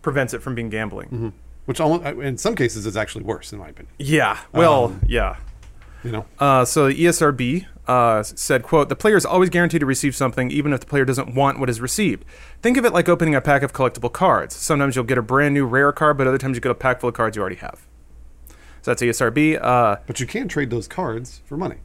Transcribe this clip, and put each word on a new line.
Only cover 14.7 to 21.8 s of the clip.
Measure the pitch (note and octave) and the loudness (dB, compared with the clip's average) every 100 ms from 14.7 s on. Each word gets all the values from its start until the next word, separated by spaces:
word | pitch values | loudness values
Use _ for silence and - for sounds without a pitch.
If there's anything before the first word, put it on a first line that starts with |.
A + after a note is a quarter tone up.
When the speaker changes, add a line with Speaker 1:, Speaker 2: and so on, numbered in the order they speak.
| D3 C#3 | 0 0
Speaker 1:
you'll | B2+ A#2 | 0 0
get | B2 | -2
a | |
brand | A2 C3+ D3 | 2 2 4
new | C#3+ | 2
rare | C3 B2+ C#3+ | 2 2 2
card, | C#3+ D3+ C#3 | 2 0 2
but | C3 | 2
other | C3+ | 0
times | C3+ B2 | -2 -2
you | |
get | B2 | -2
a | |
pack | A#2+ C3 B2 | 0 0 0
full | B2 | -4
of | |
cards | A#2+ A2+ G#2 | -2 -4 -2
you | |
already | F#2+ A2 | -6 -8
have." | - - - - - - - - - - - - | -14 -16 -20 -20 -20 -20 -20 -20 -20 -20 -20 -10
So | - | -4
that's | B2 | -2
E | A#2+ | -2
S | A2+ | 0
R | A#2+ | 0
B. | C3 D#3 D#3 | 2 2 2
Uh, | B2 B2 A2+ G2+ - | 2 2 2 0 -6
Speaker 2:
But | A#2 | -8
you | B2 | -6
can | A3 B3+ | -6 -4
trade | D3+ C3 | -4 -4
those | A#2 - | -4 -6
cards | - D#3+ A2+ B2+ - - | -6 -6 -6 -10 -18 -12
for | C#3+ | -8
money. | G3 - | -8 -8